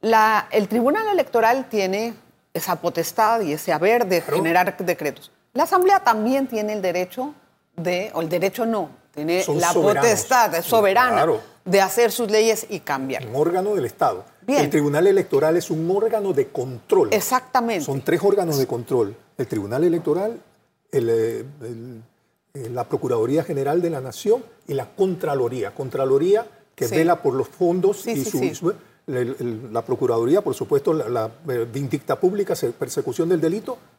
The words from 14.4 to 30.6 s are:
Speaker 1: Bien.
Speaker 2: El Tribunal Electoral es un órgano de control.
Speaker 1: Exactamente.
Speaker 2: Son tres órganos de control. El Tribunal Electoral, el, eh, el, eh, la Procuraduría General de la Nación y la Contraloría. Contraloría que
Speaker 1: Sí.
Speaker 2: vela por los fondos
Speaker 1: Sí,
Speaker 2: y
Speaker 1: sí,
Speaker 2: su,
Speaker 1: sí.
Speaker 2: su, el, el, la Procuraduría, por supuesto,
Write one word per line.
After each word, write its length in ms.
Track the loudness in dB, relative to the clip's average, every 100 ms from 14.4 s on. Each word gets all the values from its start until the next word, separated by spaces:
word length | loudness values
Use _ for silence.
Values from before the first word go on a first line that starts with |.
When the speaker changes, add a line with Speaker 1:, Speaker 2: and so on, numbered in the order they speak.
| 0
Speaker 1:
Bien. 140 | 0
Speaker 2:
El 100 | 2
Tribunal 360 | 2 2 4 4
Electoral 500 | 4 2 2 2 2
es 140 | 0
un 200 | -4 0
órgano 380 | 0 0 0 0
de 160 | 0 -2
control. 600 | -4 -8 -10 0 2 4
Speaker 1:
Exactamente. 720 | 2 0 -2 0 -2 0 -4
Speaker 2:
Son 160 | -4 -4
tres 180 | 0 2
órganos 340 | 2 2 2 0
de 80 | 0
control. 480 | -4 -2 0 0 -4 _ -10
El 100 | -6
Tribunal 380 | -4 -4 0
Electoral, 560 | 0 0 0 -2 -2 -6 _ _ _ _ _
el, 160 | -2 2
eh, 280 | 2 0 -4 -10 -14
el, 400 | -14 -14 -14 -18 -20 _ _ _ _
eh, 160 | -14 -10
la 140 | -8
Procuraduría 580 | -4 -4 -2 0 2 0
General 380 | -2 -4 0 0
de 80 | 0
la 100 | -4
Nación 420 | -8 -6 0 0 0 -20 -6
y 60 |
la 120 | -6 -6
Contraloría. 800 | -2 -2 0 -2 0 -2 -2 -6
Contraloría 720 | -6 -6 -2 2 2 4 2 0 -16 _
que 120 | -8 -2
Speaker 1:
Sí. 60 | 2
Speaker 2:
vela 200 | 2 2
por 120 | 0
los 140 | 0 -4
fondos 540 | 0 0 2 0 0
Speaker 1:
Sí, 100 | -4
Speaker 2:
y 120 | -4
Speaker 1:
sí, 60 | -2
Speaker 2:
su, 80 | -2
Speaker 1:
sí. 160 | -2
Speaker 2:
su, 160 | -2 -4 -4 -12 _ -6
el, 280 | -4 -4 -4
el, 340 | -6 -6 -6
la 100 | -6
Procuraduría, 600 | -4 -2 0 2 2 2
por 120 | 0
supuesto, 380 | -6